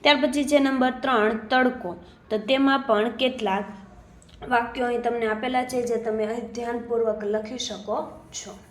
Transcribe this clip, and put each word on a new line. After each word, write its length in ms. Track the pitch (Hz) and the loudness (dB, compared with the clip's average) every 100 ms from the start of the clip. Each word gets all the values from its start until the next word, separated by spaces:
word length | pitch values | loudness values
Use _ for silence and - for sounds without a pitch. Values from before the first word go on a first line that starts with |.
ત્યાર 160 | 285 285 | 6 4
પછી 220 | 285 285 | 4 2
છે 160 | 277 285 | 4 4
નંબર 320 | 277 262 254 | 4 4 2
ત્રણ, 460 | 254 262 240 214 220 - | 2 2 4 4 0 2
તડકો. 460 | 254 254 247 180 180 - - - | 4 4 0 -10 -10 -16 -20 -4
તો 80 | 220 | -4
તેમાં 420 | 214 269 269 269 | 0 4 4 4
પણ 300 | 254 208 233 | 2 2 2
કેટલાક 540 | 226 254 254 202 196 202 - - - - - - - - | 0 -2 0 -2 -2 -4 -12 -20 -20 -20 -20 -20 -18 0
વાક્યો 380 | 240 240 262 240 | 0 0 -4 -2
અહીં 140 | 240 | 0
તમને 260 | 226 240 220 | -2 0 -2
આપેલા 360 | 214 254 254 | -2 -2 -2
છે 180 | 240 254 | -2 -4
જે 160 | 233 226 | -2 -2
તમે 280 | 226 220 214 | -2 -2 -2
અહીં 280 | 233 220 | -4 -8
ધ્યાનપૂર્વક 720 | 233 233 240 - 233 226 208 | -8 -6 -6 -2 0 0 0
લખી 340 | 202 214 214 254 | -2 -4 -4 -8
શકો 540 | - 190 208 254 320 - - | -8 -8 -6 -6 -6 -14 -16
છો. 180 | - 196 196 - | -14 -14 -18 -20